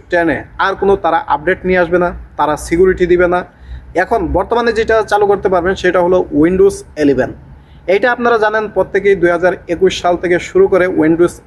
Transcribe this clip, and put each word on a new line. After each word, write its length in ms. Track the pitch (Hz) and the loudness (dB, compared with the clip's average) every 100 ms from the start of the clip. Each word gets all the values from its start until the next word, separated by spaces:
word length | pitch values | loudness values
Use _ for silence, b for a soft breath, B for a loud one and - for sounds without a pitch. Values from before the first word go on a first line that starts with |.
| - | -4
টেন-এ 340 | 175 165 120 - - | -2 0 -2 -6 -4
আর 160 | 185 | -4
কোনো 220 | 185 196 196 | 0 0 0
তারা 280 | 160 160 - | 0 -2 -2
আপডেট 400 | 147 156 185 185 | -2 -2 -2 0
নিয়ে 120 | 185 | 0
আসবে 200 | 170 175 | 2 0
না, 140 | 175 - - - | 0 -4 -10 -4
তারা 200 | 147 147 | -2 -2
সিকিউরিটি 500 | - 170 190 180 175 | -2 2 2 2 2
দিবে 220 | 175 175 | 2 2
না। 160 | 180 185 B B B - | -2 -6 B B B -6
এখন 340 | 165 185 233 156 | -4 -2 -2 -2
বর্তমানে 400 | 180 190 233 233 | -4 -2 -2 0
যেটা 300 | 220 220 226 | -2 0 0
চালু 240 | 208 208 202 | 0 0 2
করতে 220 | 202 196 | 0 0
পারবেন 260 | 180 175 | 0 0
সেটা 260 | 190 180 180 | -2 -2 0
হলো 240 | 175 185 - | 2 0 0
Windows 400 | 147 165 185 196 196 - 156 | 0 2 4 2 0 -8 -2
ইলেভেন। 360 | 147 127 123 - - b b b - | 0 2 -2 -8 -20 b b b -2
এইটা 260 | 202 247 | 0 0
আপনারা 260 | 240 240 226 | 0 0 0
জানেন 300 | 214 220 208 | 0 -2 -2
প্রত্যেকেই 460 | 190 185 196 196 | -4 -2 0 0
দুই 160 | 190 175 | 2 2
হাজার 220 | 170 180 - - | 2 0 -2 -6
একুশ 340 | 165 185 - | 0 0 0
সাল 140 | 175 175 | -2 -2
থেকে 220 | 180 175 | 0 -2
শুরু 300 | - 185 190 | 0 2 2
করে 180 | 190 185 | 2 0
Windows 440 | 160 156 165 175 - | 0 2 2 0 -2